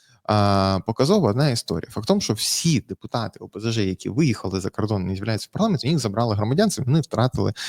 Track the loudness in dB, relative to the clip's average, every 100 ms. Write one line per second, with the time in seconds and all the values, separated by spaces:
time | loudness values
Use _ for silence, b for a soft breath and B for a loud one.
0 | b b -2 2 4 4 4 2 -2 0
1 | 2 4 4 2 2 0 -2 -6 -6 -6
2 | 0 0 0 -2 -2 -2 2 0 0 -10
3 | -8 -4 -4 -8 -14 -8 -4 0 -2 -2
4 | -4 0 0 0 -2 -4 -4 -2 -2 -2
5 | -2 -4 -4 -4 -6 -2 0 0 0 0
6 | 0 0 0 0 0 2 2 0 0 0
7 | 0 0 0 2 -2 B